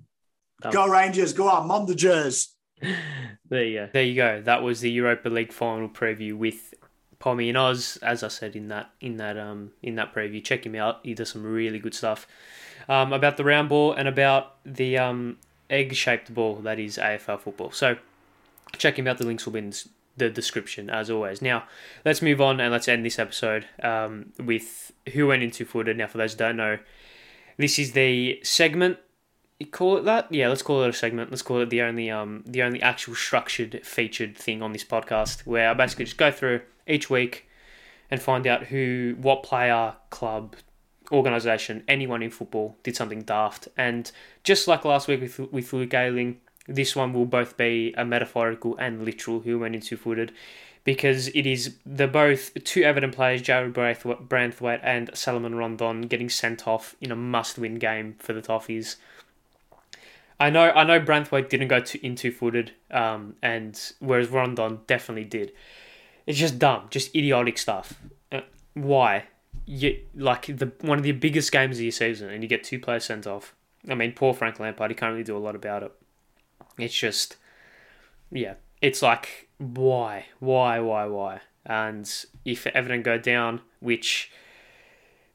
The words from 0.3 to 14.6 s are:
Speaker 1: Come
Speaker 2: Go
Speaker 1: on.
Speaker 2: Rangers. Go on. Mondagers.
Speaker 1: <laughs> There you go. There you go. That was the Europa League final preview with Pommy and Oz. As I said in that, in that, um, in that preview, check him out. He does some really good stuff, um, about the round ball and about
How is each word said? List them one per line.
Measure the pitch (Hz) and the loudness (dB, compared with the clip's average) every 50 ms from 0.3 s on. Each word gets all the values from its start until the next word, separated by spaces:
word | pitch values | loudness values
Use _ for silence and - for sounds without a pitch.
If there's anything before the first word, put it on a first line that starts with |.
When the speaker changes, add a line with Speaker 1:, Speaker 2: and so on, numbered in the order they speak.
| _ _ _ _ _ _ | _ _ _ _ _ _
Speaker 1:
Come | - - 220 | -4 0 2
Speaker 2:
Go | 202 196 | 4 4
Speaker 1:
on. | 196 | 6
Speaker 2:
Rangers. | 190 185 190 196 180 185 180 151 - | 6 6 4 4 4 2 0 2 2
Go | 185 196 196 | 2 4 4
on. | 185 165 156 | 4 4 4
Mondagers. | 160 190 214 208 180 180 147 165 185 175 160 151 135 123 - - - _ _ _ _ _ _ 143 | 2 0 0 0 0 0 2 4 4 4 4 4 2 0 -2 -4 -4 _ _ _ _ _ _ -6
Speaker 1:
<laughs> | 185 185 170 160 151 147 135 127 113 104 - _ _ | -4 -4 -4 -6 -8 -10 -10 -10 -12 -14 -18 _ _
There | 127 127 117 | -2 0 0
you | 113 110 107 | 0 -2 -4
go. | 104 98 - | -6 -2 0
There | 135 131 | 0 0
you | 123 123 | 2 2
go. | 127 123 113 107 107 107 | 2 2 2 2 0 2
That | 120 120 127 123 | 2 2 4 2
was | 123 120 113 120 | 0 -2 -2 -2
the | 120 | -2
Europa | 117 120 123 120 117 - - 120 | 0 2 2 2 2 0 0 -2
League | 113 117 113 110 - | -2 -2 -2 -4 -4
final | - 117 117 113 110 110 107 | -4 -4 -4 -2 -4 -6 -8
preview | 110 - 120 113 110 107 110 107 107 | -6 -4 -2 -2 -2 -4 -6 -8 -6
with | 107 113 110 110 - - - - - _ _ _ _ _ _ _ _ | -2 -2 -4 -4 -4 -10 -20 -20 -20 _ _ _ _ _ _ _ _
Pommy | - 131 123 120 117 117 | -2 -2 0 0 0 0
and | 120 | 2
Oz. | 131 131 127 127 123 120 - - - - | 2 2 2 2 0 -4 -6 -8 -4 -2
As | 113 120 117 117 | -2 -2 -2 -4
I | 107 | -8
said | - - 113 104 101 | -8 -10 -10 -10 -10
in | 107 107 104 | -10 -10 -8
that, | 107 107 - - _ _ | -10 -10 -10 -12 _ _
in | - 127 113 | -10 -10 -8
that, | 110 107 104 104 107 | -8 -8 -8 -8 -8
um, | 104 107 104 104 101 101 - _ - | -8 -10 -10 -12 -12 -14 -16 _ -10
in | 120 113 | -6 -4
that | 113 - - - | -4 -4 -4 -4
preview, | 110 107 104 107 107 - | -4 -6 -4 -6 -8 -4
check | - 131 123 - | -4 -4 -4 -4
him | 113 110 | -6 -6
out. | 110 107 113 117 - - | -2 -2 -2 -2 -4 -8
He | 123 113 | -10 -8
does | 113 113 - | -8 -8 -8
some | - 110 107 | -8 -8 -6
really | 110 110 113 113 113 110 107 | -4 -4 -2 -2 -2 -4 -6
good | 104 110 - | -8 -10 -8
stuff, | - - 110 107 - - - - - - - - - - - - - - - | -4 -4 -4 -4 -4 -8 -14 -20 -20 -20 -20 -20 -20 -20 -20 -20 -14 -4 2
um, | 135 135 135 135 | 2 4 4 4
about | 139 135 147 147 143 147 | 2 2 2 2 2 2
the | 139 | 4
round | 143 147 147 147 147 | 4 4 4 4 4
ball | 147 147 147 151 - | 4 4 4 4 2
and | 143 135 | 2 -2
about | 139 131 139 139 135 135 139 - - - _ | 0 2 4 4 6 6 4 2 -2 -8 _